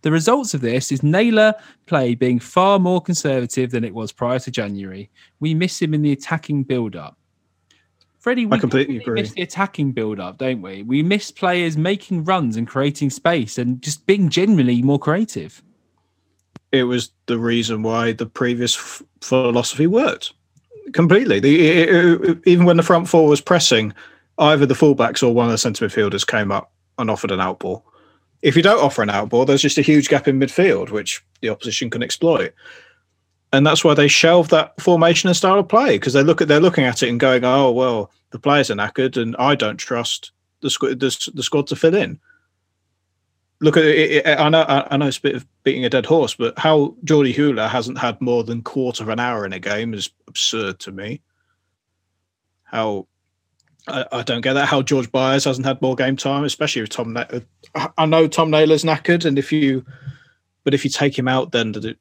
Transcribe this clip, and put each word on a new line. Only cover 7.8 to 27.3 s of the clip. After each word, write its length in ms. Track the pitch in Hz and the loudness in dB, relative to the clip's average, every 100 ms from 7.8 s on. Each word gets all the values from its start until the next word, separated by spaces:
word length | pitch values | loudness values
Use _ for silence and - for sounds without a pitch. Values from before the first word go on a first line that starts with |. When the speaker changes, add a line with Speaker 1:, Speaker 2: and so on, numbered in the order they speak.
| _ _ _ _ | _ _ _ _
Speaker 1:
Freddie, 280 | - 254 226 | -4 -2 0
we 100 | 123 | 0
Speaker 2:
I 40 | |
completely 380 | 123 131 143 127 | 0 0 -2 -4
Speaker 1:
really 60 | |
Speaker 2:
agree. 180 | 117 110 | -4 -4
Speaker 1:
miss 100 | 107 | -4
the 100 | 107 | -8
attacking 500 | 175 - 196 - 139 | -10 -4 -6 -2 -4
build-up, 460 | 117 110 104 90 95 | -4 -6 -6 -10 -6
don't 220 | 131 123 | -6 -6
we? 220 | 95 98 | -10 -14
We 200 | 107 135 | -4 -2
miss 280 | 165 202 - | 0 -2 -4
players 460 | - 185 180 170 151 | -6 -2 -2 -2 -2
making 480 | 170 196 - 180 | -2 -4 -4 -6
runs 320 | 160 185 131 110 | -2 0 0 -4
and 100 | 117 | -4
creating 440 | 135 143 143 143 | -2 -2 -2 -6
space 480 | - - 170 107 - | -2 0 0 -4 -4
and 220 | 123 127 | -4 -4
just 260 | 151 147 - | -6 -8 0
being 220 | 202 175 | 2 2
genuinely 540 | 170 196 196 123 120 | 2 2 4 4 2
more 160 | 131 143 | 2 0
creative. 640 | 147 170 220 - 78 _ _ _ _ _ _ _ _ _ _ - _ | 0 -2 -2 -6 -12 _ _ _ _ _ _ _ _ _ _ -20 _
Speaker 2:
It 120 | 135 | 0
was 280 | 123 123 117 _ - | 0 -2 -6 _ -6
the 120 | 120 | -4
reason 440 | 117 117 113 110 | 0 -2 -2 -4
why 300 | 110 113 117 | -2 -2 -2
the 140 | 110 113 | -4 -8
previous 500 | - 123 120 120 - | -4 -4 -2 -4 -4
f-, 260 | - - - _ | -8 -18 -20 _
philosophy 680 | - 131 127 120 117 - 160 | -2 0 2 0 -2 0 2
worked 480 | 220 302 - - _ _ _ _ 453 392 | 2 0 -4 -12 _ _ _ _ -20 -8
completely. 480 | - 165 190 247 101 | 0 4 4 4 2
The, 280 | 135 156 160 | 4 6 6
it, 200 | 170 165 | 4 4
it, 500 | 175 175 175 190 165 - | 6 6 4 2 2 4
even 200 | 175 175 | 6 6
when 100 | 170 | 6
the 60 | |
front 260 | 165 175 175 | 4 2 4
four 180 | 170 156 | 4 6
was 140 | 147 | 4
pressing, 540 | - 175 - 117 107 - - _ _ - | 2 2 4 0 0 -8 -20 _ _ 0
either 280 | 151 151 139 | 2 4 2
the 80 | |
fullbacks 480 | 135 156 139 117 - | 4 4 4 0 0
or 100 | 127 | 2
one 140 | 117 120 | 2 2
of 60 | |
the 60 | 110 | 0
centre 280 | 127 101 107 | -2 -2 -4
midfielders 400 | 113 101 98 - | -2 -2 -2 -4
came 260 | 113 101 | -2 -2
up 200 | 98 - _ _ - | -4 -6 _ _ -8
and 120 | 117 | -6
offered 200 | 107 - | -4 -4